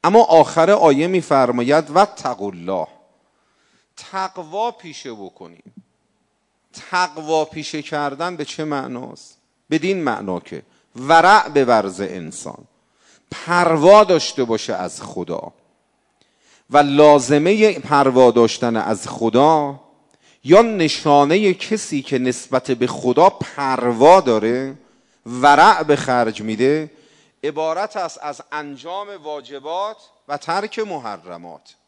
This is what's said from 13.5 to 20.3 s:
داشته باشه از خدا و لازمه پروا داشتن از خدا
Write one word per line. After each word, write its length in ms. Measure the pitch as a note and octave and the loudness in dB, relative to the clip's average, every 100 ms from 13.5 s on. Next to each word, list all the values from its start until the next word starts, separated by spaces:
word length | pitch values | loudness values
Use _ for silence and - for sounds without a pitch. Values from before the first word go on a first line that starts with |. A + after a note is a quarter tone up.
| F3 F3 D#3+ E3 G#3 | 0 2 4 8 8
داشته 400 | G#3 E3+ - - | 6 2 0 -6
باشه 300 | B2 A2 - | -4 -4 -6
از 280 | F#2 F2+ - | -8 -8 -12
خدا 500 | - - F2 E2 - _ _ _ _ _ _ _ _ _ _ _ _ | -14 -12 -10 -10 -12 _ _ _ _ _ _ _ _ _ _ _ _
و 80 | C#3 | 2
لازمه 1000 | C#3+ C#3 D3+ D3 B2 D3 D#3+ G#3+ G#3+ D3 | 4 6 6 6 4 0 2 2 2 0
پروا 520 | C3 C#3+ C3+ B2+ B2+ | -2 2 2 6 6
داشتن 460 | A#2 A#2 - A#2+ A2+ | 6 2 0 -4 -4
از 320 | G#2 G#2+ - | -4 -6 -8
خدا 720 | - A2+ A2+ D3 D#3+ C#3+ C#3 _ _ _ _ _ | -6 -2 2 4 2 -2 -10 _ _ _ _ _